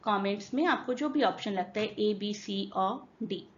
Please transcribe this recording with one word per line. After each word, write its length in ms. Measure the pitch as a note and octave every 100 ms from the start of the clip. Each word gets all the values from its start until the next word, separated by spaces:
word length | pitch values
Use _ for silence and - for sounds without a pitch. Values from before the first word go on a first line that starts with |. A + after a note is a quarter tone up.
कमेंट्स 500 | - G3+ G3 G#3 -
में, 120 | B3+ E4+
आपको 280 | C4 -
जो 160 | B3 D4
भी 140 | D4
ऑप्शन 280 | A#3+ B3+ G#3+
लगता 300 | F#3+ F#3+ G#3+
है, 140 | G#3+ -
A, 240 | G#3+ G3+
B, 140 | G#3 G#3
C 360 | - G3 G3
और 360 | F#3+ F#3+ B3+ - _
D। 100 | A3+ F3+ -